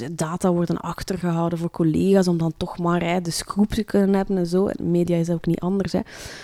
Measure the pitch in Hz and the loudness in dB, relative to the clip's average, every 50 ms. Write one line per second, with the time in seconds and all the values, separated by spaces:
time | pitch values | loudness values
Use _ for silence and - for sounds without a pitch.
0 | 113 143 170 151 160 156 170 180 - 185 175 175 175 - 160 - - 165 165 - | -8 -8 -6 -4 -4 -4 -4 0 2 2 2 2 2 0 -2 -4 -4 -8 -8 -8
1 | - - 190 170 175 180 165 165 170 170 170 165 170 170 - - 170 160 156 165 | -6 -6 -6 -4 -2 -2 0 0 0 -2 -2 -2 -4 -6 -2 2 2 2 4 4
2 | 175 190 196 196 185 180 175 165 165 165 156 - 185 175 - - 170 170 175 175 | 4 6 6 6 6 4 2 2 0 -2 -2 -4 -8 -8 -6 -2 0 0 2 2
3 | 170 170 175 185 175 170 156 - - - - 196 208 214 - 233 208 - - 202 | 0 0 0 -2 -2 -2 -6 -6 -6 -4 0 0 0 2 2 -2 -2 0 2 2
4 | 196 190 196 196 196 - 196 185 175 170 175 185 196 - - - - 170 175 175 | 4 4 4 2 2 0 0 0 0 2 2 2 2 2 0 -2 -2 0 2 2
5 | 175 175 175 165 165 170 175 165 - 170 165 - - 180 196 196 180 170 - 196 | 2 2 2 0 0 0 -2 -2 0 0 0 0 0 -2 -2 0 -2 0 -2 -2
6 | 220 - - - - - - - | -4 -4 -10 -16 -16 -16 -16 -16